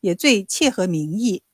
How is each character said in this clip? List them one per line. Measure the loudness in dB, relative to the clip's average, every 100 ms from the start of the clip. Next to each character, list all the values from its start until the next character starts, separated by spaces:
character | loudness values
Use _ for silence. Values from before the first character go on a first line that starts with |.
也 | -4 0
最 | 4 2 0
切 | 0 0
合 | 0 -2
民 | -2 -2 -2
意。 | -2 -2 _